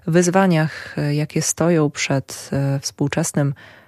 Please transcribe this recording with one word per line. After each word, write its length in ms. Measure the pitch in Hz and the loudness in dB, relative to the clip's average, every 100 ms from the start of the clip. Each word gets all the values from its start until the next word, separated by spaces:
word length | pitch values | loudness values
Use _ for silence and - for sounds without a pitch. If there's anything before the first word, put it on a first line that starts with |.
| - | 0
wyzwaniach, 880 | 165 175 180 196 160 156 - - - | 2 4 4 4 4 2 -4 -10 -4
e, 180 | 147 147 | -2 -2
jakie 260 | 151 160 | -2 -2
stoją 480 | 156 - 160 170 147 | -4 0 2 4 2
przed, 600 | - - 139 - - - | -2 -2 -2 -4 -12 -6
e, 260 | 139 139 139 | -4 -2 -2
współczesnym 760 | - - 143 - 165 - 143 139 - - | -6 -4 -2 -2 -2 0 -2 -2 -12 -20